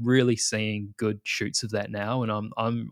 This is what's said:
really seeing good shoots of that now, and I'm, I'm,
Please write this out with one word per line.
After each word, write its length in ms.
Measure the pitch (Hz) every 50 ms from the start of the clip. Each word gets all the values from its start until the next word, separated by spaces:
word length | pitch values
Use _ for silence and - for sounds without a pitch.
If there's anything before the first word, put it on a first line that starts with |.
really 340 | 113 120 127 131 127 120 117
seeing 600 | 110 - - - 110 107 107 107 107 101 101 104 -
good 220 | 113 107 104 101
shoots 400 | - - - - 113 107 - -
of 80 | - 107
that 220 | 107 104 101 -
now, 320 | 104 104 101 107 123 131 120
and 80 | 110
I'm, 200 | 107 107 107 110 - -
I'm, 320 | 113 113 117 117 113 -